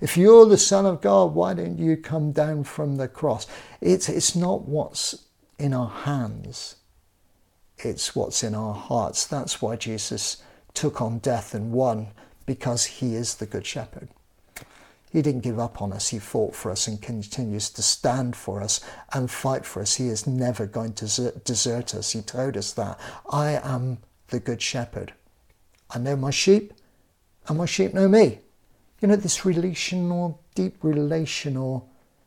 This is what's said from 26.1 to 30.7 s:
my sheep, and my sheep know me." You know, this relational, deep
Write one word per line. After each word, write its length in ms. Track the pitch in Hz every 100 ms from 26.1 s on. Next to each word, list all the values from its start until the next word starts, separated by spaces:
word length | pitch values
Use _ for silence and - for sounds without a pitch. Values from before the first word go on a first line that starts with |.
| 139
my 160 | 135
sheep, 420 | 139 - 202 208 - _ _ _ _ _ _ -
and 120 | 151
my 80 | 175
sheep 280 | - 190
know 140 | 190 196
me." 320 | 214 180 101 - _ _ _ _ _
You 80 | 202
know, 80 | 208
this 260 | 202 -
relational, 960 | 190 170 180 165 - 180 175 175 175 156 _ -
deep 220 | 185